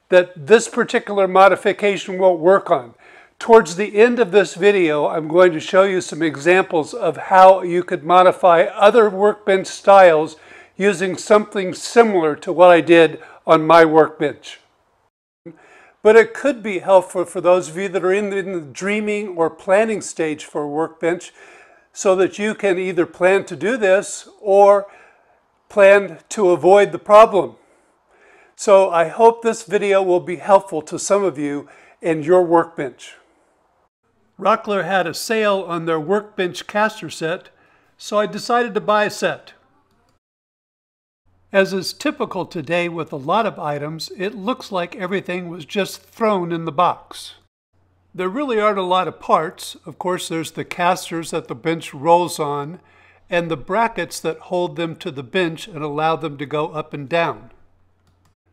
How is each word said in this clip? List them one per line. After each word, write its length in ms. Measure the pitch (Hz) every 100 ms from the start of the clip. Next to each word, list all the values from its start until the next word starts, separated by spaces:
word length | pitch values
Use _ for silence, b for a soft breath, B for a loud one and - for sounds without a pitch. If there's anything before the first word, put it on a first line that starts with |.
| _
that 400 | 180 175 - 139
this 180 | 220 226
particular 600 | - 226 240 - 202 190
modification 920 | 185 190 185 208 185 208 190 - 185
won't 220 | 190 175
work 320 | 160 196 -
on. 220 | 160 120 _ b b b _
Towards 380 | - 226 165 170
the 200 | 208 208
end 220 | 240 240
of 140 | 208
this 240 | 202 185 -
video, 500 | 202 202 165 151 160
I'm 220 | 165 156
going 240 | 170 180
to 80 | 156
show 240 | 151 185
you 160 | 196 185
some 200 | 170 156
examples 720 | 160 135 151 185 190 170 143
of 240 | - 180 143
how 460 | - 190 190 190
you 220 | 180 175
could 180 | 175 175
modify 600 | 151 180 185 180 185 165
other 460 | 202 202 208 233 214
workbench 600 | 190 208 208 - 190 170
styles 640 | - - 196 185 156 156 - B B B -
using 400 | 196 175 185 175
something 560 | - 208 208 208 185
similar 600 | 139 - 240 226 190 156
to 180 | 143 -
what 180 | 160 180
I 100 | 170
did 400 | 151 170 160 151 B B -
on 180 | 160
my 200 | 156 165
workbench. 760 | 165 156 147 - 151 120 - - _ _ _ _ _ _ _ _ - - b b b b
But 140 | 208 220
it 180 | 220
could 300 | - 277 254
be 160 | 214 180
helpful 440 | 151 190 185 185
for 160 | 170 196
those 280 | 175 185 151
of 80 | 160
you 120 | 196
that 140 | 180
are 80 | 180
in 180 | 196 208
the, 80 | 196
in 140 | 190
the 60 | 185
dreaming 760 | 143 117 185 208 208 208 208 175
or 140 | 160
planning 500 | 156 - 190 226 208
stage 440 | - - 160 151
for 180 | - 165
a 60 | 147
workbench 640 | 147 160 160 165 175 - b b b b b b
so 240 | - 202
that 240 | 185 180 196
you 160 | 214
can 240 | 214 202 180
either 280 | 185 175 165
plan 380 | - 180 196
to 120 | - 156
do 200 | 180 247
this 520 | 196 190 190 - - _
or 460 | 208 196 202 202 202 b b b b b _ _ _
plan 520 | - 196 202 190 165 _
to 220 | - 185
avoid 420 | 170 165 196 196
the 60 | 160
problem. 580 | - 208 220 190 147 - _ _ _ _ _ b b b b
So 360 | _ - 196 190
I 180 | 170 160
hope 340 | 196 226 226
this 220 | 226 220
video 360 | - 202 202 196
will 200 | 190 175
be 160 | 147 165
helpful 440 | - 196 196 156
to 140 | 151 165
some 280 | - 202
of 140 | 190 143
you 280 | 143 143 - b b b
in 220 | 196 160
your 220 | 147 180
workbench. 720 | 175 165 165 - 139 - - - _ _ _ _ _ _ _ _ _ _ _ _
Rockler 460 | 185 220 220 202
had 240 | 170 190 170
a 60 |
sale 500 | - - 220 214 196 175
on 200 | 170 165
their 120 | 160
workbench 720 | 151 208 208 - 180 139 -
caster 420 | 208 214 214 160
set, 380 | - 160 185 - _ _ _ _ _
so 200 | - 208
I 100 | 208
decided 480 | 208 - 240 240
to 60 | 196
buy 240 | 170 208
a 60 | 208
set. 440 | - 185 139 - _ _ _ _ _ _ _ _ _ _ _ _ _ _ _ _ _ _ _ _
As 200 | 196 190
is 200 | 190 165
typical 540 | - 294 294 220 190 165
today 420 | 180 139 175 175
with 240 | 170 151
a 40 | 156
lot 280 | 135 196
of 140 | 214 156
items, 540 | 156 147 147 160 - 339
it 200 | 190 220
looks 340 | 190 254 -
like 240 | 190 175
everything 540 | 262 180 190 - 180 175
was 160 | 175
just 360 | - 208 185 -
thrown 520 | _ _ 220 196 175
in 120 | 170
the 60 | 165
box. 640 | 147 175 120 - - - - _ _ _ _ _ _ _
There 140 | 160 185
really 300 | 214 294 220
aren't 200 | 214 196
a 40 |
lot 240 | 180 185 170
of 140 | -
parts. 560 | - 175 160 - - - -
Of 120 | 147
course, 300 | 180 180 -
there's 240 | 165 156
the 120 | -
casters 680 | 139 - 175 180 - 165 160
that 160 | 170 -
the 80 |
bench 380 | 139 151 165 -
rolls 460 | 147 147 175 175 -
on 400 | 147 143 143 175 b b b b b
and 180 | 175 170
the 80 | 156
brackets 640 | 120 196 226 226 165 -
that 180 | 165 160
hold 360 | - 180 175
them 220 | 147 170 156
to 160 | 180
the 100 | 143
bench 460 | 123 190 170 160 -
and 160 | 165
allow 320 | 151 147 156 160
them 200 | 156 139
to 80 | 143
go 240 | 151 160
up 240 | 156 156
and 140 | 143 135
down. 440 | 170 165 120 - _ _ _ _ _ _ _ _ _ _